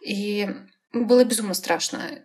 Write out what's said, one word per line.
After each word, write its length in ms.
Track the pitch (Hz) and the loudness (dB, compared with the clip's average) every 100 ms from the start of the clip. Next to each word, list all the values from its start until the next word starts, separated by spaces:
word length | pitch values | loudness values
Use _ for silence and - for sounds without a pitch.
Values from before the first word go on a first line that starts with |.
| 415 | -6
И 440 | 202 208 208 202 196 - _ _ | -4 -4 -2 -4 -6 -14 _ _
было 300 | 233 226 247 247 | -4 4 6 6
безумно 280 | - 208 180 | 2 -2 -6
страшно. 440 | - 165 - - 175 - | -2 -2 -2 -6 -10 -12